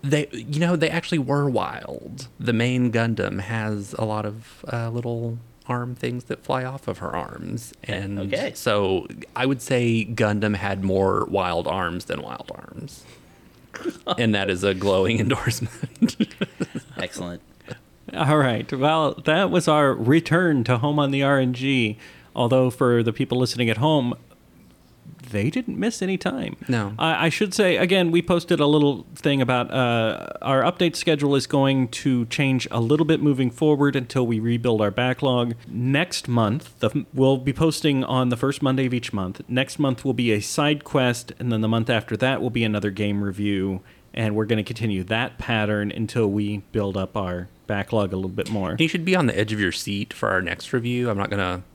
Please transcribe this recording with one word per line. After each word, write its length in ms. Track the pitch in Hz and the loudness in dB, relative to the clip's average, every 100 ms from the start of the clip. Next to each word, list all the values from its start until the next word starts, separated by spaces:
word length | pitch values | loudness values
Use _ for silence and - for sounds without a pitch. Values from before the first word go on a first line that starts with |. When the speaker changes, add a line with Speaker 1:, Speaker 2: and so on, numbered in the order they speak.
Speaker 1:
They, 240 | 139 147 147 | 2 0 0
you 280 | 113 117 147 | -8 -6 0
know, 160 | 170 175 | 2 2
they 120 | 156 | 2
actually 280 | 170 - 165 | -2 -2 -2
were 320 | 127 143 143 | 2 2 2
wild. 760 | 123 - - - - - - - - | 0 -2 -6 -10 -12 -12 -14 -16 -6
The 140 | 117 | 0
main 380 | 113 120 127 123 | 2 2 2 2
Gundam 480 | 113 117 104 98 98 | 2 2 0 -2 -4
has 520 | 98 113 107 104 101 - | -4 -4 -4 -4 -6 -6
a 80 | 110 | -4
lot 200 | 107 107 | -2 -6
of, 360 | 107 110 - - | -8 -16 -18 -8
uh, 180 | 120 117 | -6 -4
little 480 | 117 120 117 117 117 117 - - | -4 -6 -4 -4 -6 -12 -20 -6
arm 300 | 123 123 123 | -4 -4 -6
things 300 | 120 123 - | -6 -6 -8
that 180 | - | -12
fly 200 | - 131 | -6 -6
off 240 | 127 135 - | -6 -8 -10
of 120 | - | -8
her 160 | 87 87 | -6 -6
arms. 580 | 73 - - 120 117 - | -8 -10 -8 -10 -10 -16
And 360 | - 92 98 101 | -8 -8 -6 -6
Speaker 2:
Okay. 320 | 101 135 247 | -4 -4 -4
Speaker 1:
so 540 | - - 104 98 95 - - - - | -4 0 2 2 0 -2 -14 -12 -2
I 120 | 131 | -2
would 160 | 135 | -2
say 420 | - 127 120 113 107 | 0 0 2 2 0
Gundam 500 | 117 110 104 107 101 | 0 2 2 0 0
had 260 | 101 95 | -2 -2
more 420 | 95 95 95 98 - | 2 4 4 2 2
wild 420 | 98 90 85 80 | 0 2 0 0
arms 380 | 92 87 85 - | -2 -2 -4 -6
than 160 | 73 | -8
wild 300 | - 62 - | -8 -12 -12
arms. 500 | - - - 151 - - - - - - - - | -14 -14 -14 -14 -16 -20 -20 -20 -20 -20 -20 -18
Speaker 2:
<laughs> 440 | - 349 - - - | -10 -10 -10 -6 0
Speaker 1:
And 160 | 117 104 | 2 2
that 140 | 98 | 0
is 140 | 90 | 0
a 100 | 98 92 | 0 2
glowing 440 | 98 95 95 113 | 2 4 4 2
<laughs> 60 | 104 | 0
endorsement. 920 | 127 - 113 110 - - - 226 - - - - - 147 - - 131 | 0 -2 -2 -6 -8 -12 0 0 0 -6 -4 -8 -6 -8 -8 -12 -10
Speaker 2:
Excellent. 440 | 92 - 90 87 - - - - _ _ - | -10 -8 -10 -10 -16 -20 -18 -18 _ _ -14
Speaker 3:
All 240 | - 147 151 | -4 2 4
right. 340 | 135 113 113 | 2 0 -4
Well, 400 | 135 139 160 151 - - | 0 2 2 0 0 0
that 260 | 160 196 | 2 2
was 160 | 180 160 | 2 4
our 260 | 151 143 | 4 4
return 680 | 127 113 160 160 165 180 143 117 | 2 4 4 4 2 4 2 2
to 120 | 123 | 2
Home 180 | 143 147 | 2 2
on 120 | 139 | 2
the 100 | 139 | 2
R 160 | 139 139 | 4 4
N 140 | 131 | 2
G. 440 | 123 135 135 110 107 - - - - | 0 0 2 2 -2 -14 -20 -12 -2
Although 340 | 120 131 127 | 4 4 4
for 320 | 117 127 120 | 2 4 4
the 100 | 117 | 2
people 240 | 110 135 123 | 0 -2 0
listening 320 | 127 120 120 | 0 0 0
at 80 | 110 | 2
home, 380 | 147 156 123 123 - - _ - - _ _ _ - - - | 2 2 2 -4 -12 -20 _ -20 -20 _ _ _ -20 -20 -8
they 180 | 104 110 | -2 0
didn't 280 | 247 247 - | -2 -6 -2
miss 240 | 233 - | -4 -2
any 160 | 185 190 | -4 -2
time. 380 | 180 262 - - - | -4 -4 -8 -10 -2
Speaker 1:
No. 260 | 120 101 110 | -2 -2 -2
Speaker 3:
I, 280 | 160 160 160 | 0 2 0
I 40 | |
should 240 | - 214 | 0 -2
say, 240 | 180 190 143 | 2 2 4
again, 320 | 185 190 175 | 2 4 4
we 120 | 170 | 2
posted 380 | 170 175 - 165 | 2 0 2 2
a 60 | 147 | 4
little 400 | 151 147 120 - - | 6 4 2 -6 -4
thing 260 | 147 139 | 0 2
about, 280 | 127 127 120 | 2 2 0
uh, 560 | - 123 117 110 78 50 - | 0 2 2 2 -2 -8 -8
our 220 | - 135 | 0 2
update 320 | 131 180 175 - | 2 2 0 0
schedule 400 | - 151 143 139 | 0 2 4 2
is 100 | - | 2
going 440 | 147 135 135 123 | 2 4 4 0
to 360 | - 143 123 117 | 0 0 2 0
change 400 | - 139 131 - | 0 2 2 0
a 80 | - | -2
little 260 | 117 151 156 | 2 2 4
bit 160 | 160 | 2
moving 300 | 147 131 131 | 2 2 0
forward 440 | 120 156 147 143 139 | 2 2 4 4 2
until 300 | 120 135 123 | -2 -2 0
we 140 | 113 | 0
rebuild 420 | 117 120 120 110 | 0 0 2 2
our 80 | 104 | 2
backlog. 640 | 95 127 127 139 123 120 117 - | 2 0 0 2 2 0 -4 -8
Next 600 | 113 123 139 175 - - | -4 0 0 0 -4 0
month, 520 | 120 107 127 - - | 2 2 0 -6 -2
the, 260 | 113 143 117 | -2 -2 -4
we'll 240 | 131 131 135 | 2 4 4
be 160 | 131 | 0
posting 500 | 127 160 151 151 135 | 0 0 2 0 0
on 260 | 127 127 127 | 0 0 0
the 80 | 117 | 0
first 240 | 135 139 | 0 0
Monday 220 | 139 131 131 | 0 2 0
of 60 | |
each 200 | 123 - | -2 -4
month. 280 | 104 92 95 - | -4 -4 -8 -4
Next 300 | 123 135 - | -2 -2 0
month 260 | 143 123 135 | -2 0 -2
will 80 | |
be 180 | 120 120 | 0 2
a 80 | 107 | 0
side 440 | 104 - 147 147 | 0 0 0 0
quest, 480 | - 143 127 117 - - | 0 2 2 0 -6 -6
and 140 | 123 | -2
then 100 | 113 | 0
the 60 | 110 | 2
month 220 | 113 113 | 0 2
after 260 | 117 - 104 | 0 0 -2
that 240 | 131 131 | 0 0
will 80 | 123 | -2
be 140 | 120 | 0
another 260 | 113 104 104 | 0 0 -2
game 340 | 98 104 101 | -2 -2 0
review, 580 | 101 95 104 98 95 95 - - _ - | -4 -2 0 0 0 -4 -8 -20 _ -4
and 200 | 110 104 | -2 0
we're 100 | 110 | 0
gonna 180 | 113 | 0
continue 400 | 104 113 117 98 | -2 -4 -2 -2
that 340 | 92 110 123 - | -2 -2 -4 -6
pattern 540 | - 113 104 107 104 | -2 0 0 0 -2
until 360 | - 110 123 107 | -4 -4 0 0
we 300 | 101 104 104 - | 2 -2 -4 -4
build 260 | 117 101 95 | -2 -2 -2
up 180 | 92 110 | -4 -4
our 320 | 92 90 90 - - | -4 -6 -8 -16 -6
backlog 460 | 101 95 113 98 | -4 0 0 0
a 20 | 95 | -2
little 140 | 95 | -6
bit 180 | 101 95 | -4 -4
more. 260 | 110 92 80 | -2 -2 0
Speaker 1:
You 80 | 160 | 0
should 180 | 180 165 | 0 0
be 100 | 185 | 2
on 120 | 139 | 2
the 100 | - | 0
edge 160 | 107 | -2
of 60 | 107 | 0
your 120 | 95 | 0
seat 400 | - - 101 107 | -2 -6 -6 -6
for 160 | - 110 | -4 0
our 120 | 95 | 0
next 320 | 87 90 - | -2 -6 -4
review. 360 | 127 120 123 123 | -2 -2 -2 -2
I'm 60 | 101 | 0
not 100 | 98 | 0
gonna 320 | 101 92 90 - | 0 -2 -4 -8